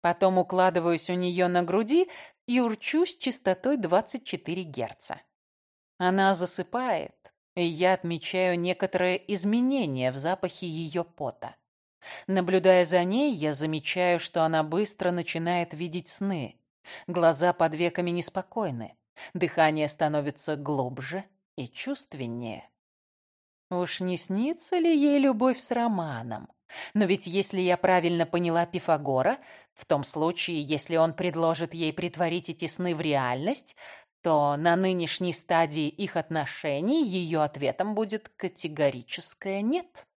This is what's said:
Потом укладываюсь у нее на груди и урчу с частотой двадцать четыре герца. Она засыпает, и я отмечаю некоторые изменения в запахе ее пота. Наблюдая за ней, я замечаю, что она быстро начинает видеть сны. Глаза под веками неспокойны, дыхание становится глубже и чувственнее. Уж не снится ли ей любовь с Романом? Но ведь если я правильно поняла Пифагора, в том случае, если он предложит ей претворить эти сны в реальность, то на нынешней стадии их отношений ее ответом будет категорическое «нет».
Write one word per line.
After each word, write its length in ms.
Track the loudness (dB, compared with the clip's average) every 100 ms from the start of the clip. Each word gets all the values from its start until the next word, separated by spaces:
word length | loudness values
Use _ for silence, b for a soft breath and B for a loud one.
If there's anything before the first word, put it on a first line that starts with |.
Потом 340 | 0 4 4 4
укладываюсь 720 | 2 4 4 4 2 0 0
у 60 |
нее 340 | -2 0 2 2
на 140 | 2
груди 480 | 2 0 2 2 2 B B B -2
и 140 | 2
урчу 460 | 2 -2 -2 0 0
с 100 | -2
частотой 640 | -6 -2 -2 0 0 0
двадцать 460 | 2 2 2 -10
четыре 400 | -8 -8 -6 -6
герца. 580 | -6 -6 -6 -8 -12 -12 _ _ _ _ _ _ _ _
Она 380 | 2 4 4
засыпает, 1000 | 4 -2 -4 -6 -4 -2 -2 -4 _ -20 _ _ -2
и 80 |
я 300 | -2 2 2
отмечаю 680 | 2 0 -6 -4 0 0 2
некоторые 560 | -2 -2 -2 0 0 0 -2
изменения 800 | -2 0 2 2 0 -2 0 -2
в 60 | -2
запахе 500 | -4 -2 -4 -6 -8
ее 340 | -6 -4 -4
пота. 540 | -6 _ -10 -8 -16 -16 _ _ _ _ B B B
Наблюдая 580 | -2 2 4 6 6
за 180 | 6 2
ней, 280 | 2 0 0
я 220 | 0 -2
замечаю, 680 | -2 -2 -2 -4 0 2 2
что 220 | 0 0
она 200 | 2 2
быстро 500 | 0 -2 -2 -2 -2
начинает 600 | 0 -4 -4 0 0 -2
видеть 360 | -6 -6 -6 -8
сны. 520 | -6 -4 -4 -6 _ _ _ B B -6
Глаза 480 | 4 4 6 2
под 200 | 4 0
веками 360 | 2 0 0 -2
неспокойны, 880 | -2 -4 -6 -6 -6 -4 -6 -10 _ _ B B
дыхание 560 | -2 -2 4 4 4 -2
становится 680 | 0 0 0 -2 -6 -6 -6
глубже 680 | -2 -2 -2 -6 -8 -10 -10 _ _ -12
и 120 | -12
чувственнее. 1000 | -10 -8 -8 -10 -8 -8 -6 -8 -10 -16 _ _ _ _ _ _ _ _ _ _
Уж 300 | -4 -4 -4
не 160 | -4 -4
снится 600 | -4 -2 -2 -4 -2 2
ли 200 | 4 4
ей 220 | 4 6
любовь 400 | 4 4 2 0
с 120 | -4
Романом? 800 | -2 0 0 -2 -6 -8 -10 -12 _ _ B B
Но 120 | 2
ведь 220 | 4 2 2
если 340 | -2 0 0
я 160 | 2 4
правильно 500 | 4 4 4 2 0
поняла 400 | 0 2 0 0
Пифагора, 720 | -2 0 0 2 2 2 0 B B B
в 120 | _ -2
том 180 | 0
случае, 580 | 0 -2 -2 -2 -4 -4
если 340 | -2 -4 0 2
он 180 | 2
предложит 600 | 2 -4 0 0 0 -4
ей 180 | -4 -4
претворить 580 | -2 -6 -2 -2 -2 -6
эти 160 | -8 -8
сны 280 | -4 -4
в 60 | -2
реальность, 760 | 0 0 0 -2 -2 -4 -8 B B B B _
то 340 | 2 4 4 2
на 200 | 2 4
нынешней 560 | 2 0 -2 -4 -4
стадии 560 | -4 0 2 2 0 -4
их 280 | -4 -4 -4
отношений 920 | -4 -4 -4 -6 -4 -2 0 0 0
ее 360 | -2 -2 0
ответом 520 | 0 0 -4 -2 -2
будет 340 | -2 -2 -4 -8
категорическое 1300 | _ -8 -6 -10 0 0 0 -12 -12 -12 -10 -6 -2
«нет». 460 | -2 -2 -4 -20 -20